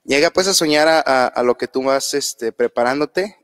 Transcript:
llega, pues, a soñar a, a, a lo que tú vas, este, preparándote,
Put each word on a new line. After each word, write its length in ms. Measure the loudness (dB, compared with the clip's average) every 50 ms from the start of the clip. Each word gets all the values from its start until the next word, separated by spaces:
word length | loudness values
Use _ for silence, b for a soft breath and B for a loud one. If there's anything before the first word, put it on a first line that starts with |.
| _
llega, 260 | -2 2 2 2 2
pues, 160 | 2 0 0
a 60 | 0 0
soñar 340 | 0 0 2 2 2 4
a, 120 | 4 2 2
a, 280 | 2 2 2 2 0
a 160 | 0 -2 0 0
lo 140 | 0 0
que 100 | -2 -6
tú 160 | -6 -4 -4 -2
vas, 300 | 0 -2 -2 -2 -4 -6
este, 380 | -6 -6 -6 -8 -6 -8 -8
preparándote, 840 | -2 -2 -4 -2 0 -2 -2 0 0 -2 -4 -4 _ -6 -6 -6 -10 _